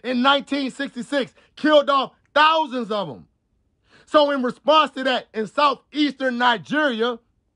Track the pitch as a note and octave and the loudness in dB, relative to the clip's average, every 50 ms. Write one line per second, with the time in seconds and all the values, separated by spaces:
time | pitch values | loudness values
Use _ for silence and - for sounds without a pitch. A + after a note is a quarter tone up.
0 | - A#3+ C4 A#3+ B3 C#4 C#4+ C#4 C#4 - C#4 C#4+ C#4 B3+ - - C#4 A#3 - B3 | -8 -6 -4 0 2 2 2 2 0 -4 -6 -6 -6 -6 -8 -8 -10 -10 -10 -12
1 | G#3+ - C#4+ C#4+ A#3 D3 - _ _ _ _ - - D4+ D4+ D4 C#4+ C#4 C#4 C4+ | -10 -6 -4 -4 -4 -4 -8 _ _ _ _ -4 0 4 4 4 4 2 0 -2
2 | B3 G3 - _ _ _ - C#4+ D4+ D#4 D#4+ D#4+ D#4+ B3 A#3 B3+ A#3 F#3 G#3+ G#3 | -2 -4 -8 _ _ _ 0 2 4 4 2 0 -2 -4 -6 -8 -6 -6 -6 -6
3 | F#3+ D#3 A#2+ F2+ D#2 _ _ _ _ _ _ _ _ _ _ _ _ _ _ _ | -6 -8 -10 -14 -18 _ _ _ _ _ _ _ _ _ _ _ _ _ _ _
4 | _ _ - D4+ D4 C#4+ C#4+ C4+ B3 B3 - - _ B3+ D4+ D#4 D4+ - - C4 | _ _ 4 4 4 4 2 -2 -4 -4 -6 -4 _ 2 4 4 4 2 -2 -4
5 | C4 C4 B3+ A3 - - - G#3+ A3 F3+ - C#4 D4 C#4+ B3+ - _ _ - D4 | -4 -2 -2 -2 -4 -6 -8 -8 -8 -6 -2 0 0 0 0 -2 _ _ -4 -2
6 | D4+ C#4+ B3+ - C4+ C4 A#3+ A#3+ B3 B3 A#3 G#3 C#3 - A#3 D4+ D#4 C#4+ A#3 G#3+ | -2 -2 -2 -4 -4 -4 -2 0 0 0 0 -2 -4 -4 -2 -2 0 0 -2 -2
7 | A3+ B3 A#3+ A#3 _ _ _ _ _ _ _ | -4 -4 -4 -6 _ _ _ _ _ _ _